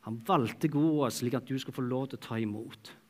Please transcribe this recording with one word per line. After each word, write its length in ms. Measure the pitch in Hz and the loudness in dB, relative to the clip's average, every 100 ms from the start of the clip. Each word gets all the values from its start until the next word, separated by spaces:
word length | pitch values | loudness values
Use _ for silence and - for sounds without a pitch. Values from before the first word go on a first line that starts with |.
Han 160 | - 117 - | -8 -8 2
valgte 420 | 175 117 - 160 | 4 4 2 0
godhet 480 | 143 160 151 131 110 | 4 4 4 2 0
slik 200 | 120 123 | 0 -2
at 100 | - | -2
du 80 | 131 | -6
skal 140 | - | -6
få 100 | 127 127 | -4 -2
lov 220 | 127 135 | -2 -4
til 100 | 123 | -8
å 40 | - | -6
ta 120 | 113 | -2
imot 520 | 110 107 120 - - - | -2 -4 -8 -14 -20 -20